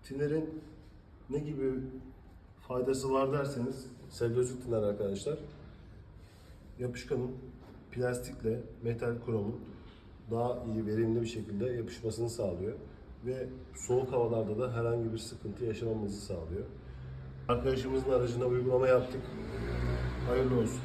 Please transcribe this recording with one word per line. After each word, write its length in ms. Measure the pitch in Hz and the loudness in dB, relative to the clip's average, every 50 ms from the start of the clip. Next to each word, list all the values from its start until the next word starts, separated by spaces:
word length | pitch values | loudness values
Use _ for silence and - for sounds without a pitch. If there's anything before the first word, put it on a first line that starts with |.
Tinerin 600 | - - 131 139 147 147 151 160 160 - - - - - - - - - - - - - - - - - | -12 -8 -2 0 0 2 2 2 0 -2 -6 -8 -10 -12 -16 -18 -18 -18 -18 -20 -20 -20 -20 -20 -8 -4
ne 80 | 131 151 | -4 -2
gibi 340 | 147 151 151 135 135 131 131 127 131 131 - - - - - - - - - - - - - - | -2 -2 -2 0 0 0 0 0 -4 -6 -8 -10 -12 -14 -16 -18 -18 -18 -20 -20 -20 -20 -20 -20
faydası 520 | - - 127 123 127 135 135 - 131 131 | -8 -4 0 0 2 2 2 2 2 2
var 200 | 131 131 135 135 | 4 4 4 4
derseniz, 540 | 151 147 139 - - 123 120 135 139 - - - - - - - | 4 2 2 0 0 0 -2 -2 -2 -4 -10 -12 -14 -16 -16 -16
selülozik 540 | - - 120 113 113 123 123 127 - - - | -2 0 0 2 4 4 2 2 0 -6 -2
tiner 180 | 120 113 110 | 0 2 4
arkadaşlar, 560 | 104 104 101 101 104 98 98 98 - 143 151 - - - - - - - - - - - - - - - - - - - - - - - - - - - - - | 4 2 2 2 0 -2 -2 -2 -2 -2 -2 -2 -6 -12 -14 -14 -16 -16 -16 -16 -18 -18 -18 -18 -18 -18 -18 -18 -18 -18 -20 -20 -20 -18 -18 -18 -16 -18 -8 -4
yapışkanın 520 | 123 120 - - - - - 123 127 123 - - - - - - - - - - - - | -4 -4 -4 -6 -2 -2 0 0 0 -2 -4 -8 -10 -14 -16 -16 -18 -18 -18 -18 -18 -12
plastikle 680 | - 123 123 123 123 - - - - - - 110 110 - - - - - | -4 0 0 0 0 -2 -4 -8 -10 -2 0 0 0 0 -2 -10 -12 -4
metal 320 | 117 117 117 113 123 120 117 117 - | -2 -2 0 0 0 0 0 -2 -2
kromun 340 | - 113 107 101 104 117 - - - - - - - - - - - - - - 107 | 0 0 2 2 0 -2 -4 -8 -12 -14 -14 -16 -16 -18 -18 -18 -18 -18 -16 -6 -2
daha 340 | 113 117 120 123 123 123 120 | 0 2 2 2 0 -2 -2
iyi, 220 | 113 107 110 110 | -2 0 0 0
verimli 340 | 104 107 113 117 113 113 120 | 2 2 4 4 4 4 2
bir 60 | 117 | 2
şekilde 400 | 110 - 110 101 101 101 101 117 | 0 -2 -6 -6 -4 -2 -2 0
yapışmasını 640 | 127 123 120 110 - - - - 110 104 113 117 117 | 0 0 -2 -4 -4 -6 -4 -2 -2 0 0 0 -2
sağlıyor 420 | - - 107 95 85 85 92 107 - - - - - - - - - - 117 | 0 0 0 0 0 0 -2 -4 -4 -6 -10 -14 -14 -16 -16 -16 -16 -8 -4
ve 200 | 123 127 131 123 127 - - - - - | -4 -2 -2 -2 -6 -6 -10 -14 -14 -12
soğuk 380 | - - - 123 127 135 123 | -10 0 4 4 4 4 4
havalarda 460 | 135 123 117 110 117 110 107 98 107 113 | 4 4 4 4 4 2 2 2 2 0
da 140 | 127 123 | 0 0
herhangi 400 | 117 117 117 117 120 120 113 113 | 0 2 2 2 2 2 2 0
bir 60 | 110 110 | -2 -2
sıkıntı 460 | - - - - - 104 101 - 123 | -6 -8 -10 -8 -8 -8 -4 -2 -2
yaşamamızı 560 | 113 104 - 120 113 110 110 104 98 101 - | -2 0 0 0 0 0 0 0 -2 -4 -6
sağlıyor. 440 | - - 95 85 80 78 87 101 120 - - - - - - - - - - - - - - - - - | -6 -4 -4 -4 -4 -4 -4 -4 -4 -6 -10 -12 -12 -12 -12 -10 -10 -10 -10 -10 -10 -10 -12 -8 0 2
Arkadaşımızın 640 | 240 240 - - - - - 131 131 135 131 135 | 2 4 4 2 2 2 2 2 2 2 4 6
aracına 360 | 131 120 123 120 117 120 127 | 6 6 6 4 2 2 4
uygulama 420 | 123 123 123 123 127 127 127 127 127 | 4 4 4 4 6 6 6 8 10
yaptık. 320 | 127 123 - - - - - - - - - - - - - - - - 120 123 123 - - - - - 123 123 | 8 8 6 4 -4 -6 -6 -6 -8 -6 -6 -6 -4 -4 -2 -2 0 0 2 2 2 2 0 0 -2 0 0 2
Hayırlı 320 | 123 131 131 127 123 120 | 4 4 6 6 6 6
olsun. 200 | 113 - - - - | 4 4 2 -2 -4